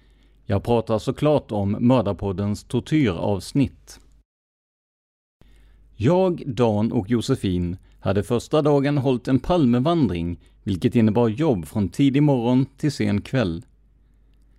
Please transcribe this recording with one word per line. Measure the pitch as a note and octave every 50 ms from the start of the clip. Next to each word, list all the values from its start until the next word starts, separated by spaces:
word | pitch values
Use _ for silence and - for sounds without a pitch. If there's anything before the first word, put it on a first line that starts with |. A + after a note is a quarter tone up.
| _ _ _ _ _ _ _ _ _
Jag | - G#2 G2 -
pratar | A#2 A#2+ A2+ A2 - A2+ G#2+
såklart | - C3+ B2 - D3 D3 D3+ C3+ - -
om | A2 G#2 G2 G2 G#2+ -
Mördarpoddens | A#2 A#2+ C3 B2+ G#2 G2+ G2 - G#2+ G2 F#2+ F#2 G2+ G2+ G#2 - -
tortyravsnitt. | - - A#2+ A2 - D#3 D#3 C#3+ G#2 E2 - - G#2+ G2+ F#2 - - - C#3+ C3 - - - _ - - - - - - _ _ _ _ _ _ _ _ _ _ _ _ _ _ _ _ _ _ _ _ _ _ _ _ _ - - - - - - - _ _ _ -
Jag, | - G2+ C#3 F3 F#3 F#3+ F#3 F3 - -
Dan | - A2+ A2+ B2 A2+ G#2 G#2 A2 A2+
och | - B2 G2 G2+
Josefin | B2 A2+ G#2+ - C3 - - G2+ F2 F2+ F2 F2 F2+ - - - - _
hade | - - F#2+ G2+ F#2+
första | - B2 A#2 - - - D#3
dagen | D3 D3+ D3 C#3+ C3+ C#3+ D3
hållit | D3 A#2 C#3 C3 A#2 -
en | C3+ C3+ B2+
Palmevandring, | - - F3 F3+ D3 A#2+ A#2+ B2 B2+ E3 F3 E3+ C#3 F#2+ F2+ E2+ E2+ F2 E2+ - - _ _ _ _
vilket | G#2+ G2 E2 B2 A#2 -
innebar | B2 A2 A2 G2+ A#2+ A#2+
jobb | A2+ G#2 A#2+ D#3+ D#3+ A#2+ F2+ D#2+
från | - - G#2+ G2+ F#2
tidig | - - C#3 C#3 B2 C#3+ D3+
morgon | D3 C#3 B2 A2+ A#2+ B2+ C3 C3+ - _
till | _ - D3
sen | - - A2 G#2 G2+ G2+
kväll. | - - - C3+ A2+ F2+ E2 E2+ - _ _ _ _ _ _ _ _ _ _ _ _ _ _ _ _ _ _